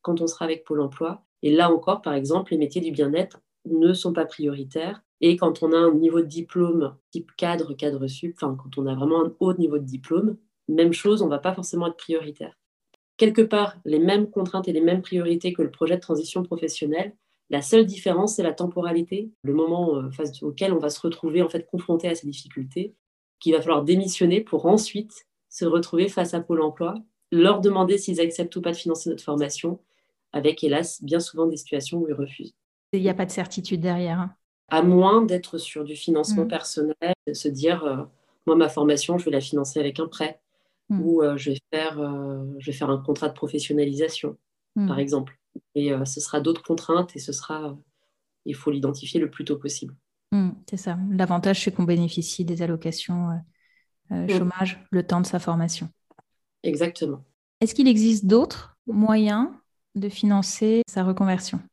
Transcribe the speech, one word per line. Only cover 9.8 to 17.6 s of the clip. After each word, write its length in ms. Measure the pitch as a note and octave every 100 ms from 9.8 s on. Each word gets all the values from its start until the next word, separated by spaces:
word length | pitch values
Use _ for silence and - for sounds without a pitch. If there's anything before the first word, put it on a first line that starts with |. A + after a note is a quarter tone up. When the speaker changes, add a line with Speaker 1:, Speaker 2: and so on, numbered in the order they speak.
| C3
Speaker 1:
diplôme, 520 | C3 - E3 G#3+ - _ _ -
même 240 | D#3 E3+
chose, 280 | E3+ G3+ G#3+
on 60 | E3+
va 120 | C#3+
pas 140 | F3+
forcément 340 | F#3 F3+ F3 E3+
être 100 | E3
prioritaire. 600 | - E3 D3+ D3 D#3 _ _ _ _ _ _ -
Quelque 240 | A3 A3
part, 340 | A3 G#3 G#3 -
les 160 | D3+ D3+
mêmes 300 | F3 G#3 G#3
contraintes 400 | G3+ F#3 F#3+ F#3
et 40 |
les 80 | D#3
mêmes 200 | E3 F#3
priorités 500 | F3+ F3+ E3+ E3+ F3+
que 100 | F3
le 80 | D#3+
projet 240 | - D#3+ F3+
de 60 |
transition 420 | - D3+ E3 F#3
professionnelle, 720 | F3+ E3+ D#3+ - D3 D#3+ G3+ - _ _ _
la 120 | C#3+